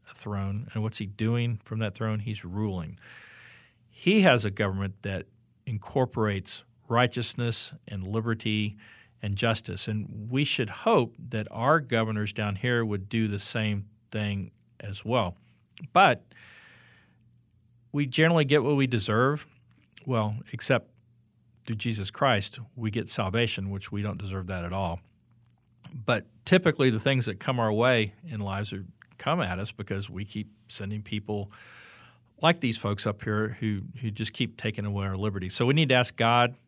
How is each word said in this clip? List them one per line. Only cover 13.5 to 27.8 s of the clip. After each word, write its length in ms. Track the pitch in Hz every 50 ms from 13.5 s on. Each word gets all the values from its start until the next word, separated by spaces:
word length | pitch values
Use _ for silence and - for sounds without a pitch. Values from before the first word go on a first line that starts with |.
| - 117 107 107 104 101 98 - - _ _ _
thing 400 | - 110 107 104 101 98 92 - _ _ _ _ _ _
as 240 | - 104 98 - -
well. 300 | 107 120 127 101 90 90 - _ _ _ _ _ _ _ - 170 - _
But 300 | 180 196 160 123 - _ _ - - - - - - - - - - - _ _ _ _ _ _ _ _ _ _ _ _ _ _ _ _ _ _ _ _ _
we 140 | - 143 147
generally 400 | 131 123 - 160 165 170 160 147
get 180 | 131 147 151 117
what 120 | 139 147
we 120 | 139 135
deserve. 600 | 127 123 107 92 - 107 110 127 135 147 151 - _ _ _ _ _ - _ _ _ - - -
Well, 320 | 131 127 113 107 104 104 117 - -
except 380 | - 123 - - 131 117 - _ _ _ _ _ _ _ _ _ _ _ _ _ _ _ _
through 100 | - 113
Jesus 360 | 107 - 120 110 104 95 92
Christ, 480 | - - 143 135 117 101 95 - - - 113 - _
we 160 | - 113 110
get 180 | 104 120 101 -
salvation, 600 | - - 104 98 98 117 120 110 - - 98 98
which 220 | 98 95 - -
we 100 | - 101
don't 160 | 101 107 -
deserve 300 | - 101 95 95 95 92
that 160 | 90 95 90 85
at 100 | 87 92
all. 260 | 98 98 85 82 82 - _ _ _ _ _ _ _ _ _ _ _ _ _ _ _ - - -
But 320 | 120 110 - 123 107 - _ _ - _
typically 440 | - 185 185 180 175 - - 135 131
the 100 | 110 113
things 260 | - 135 135 131 120
that 140 | - 95 95
come 200 | - - 131 123
our 120 | 113 110
way 420 | 107 107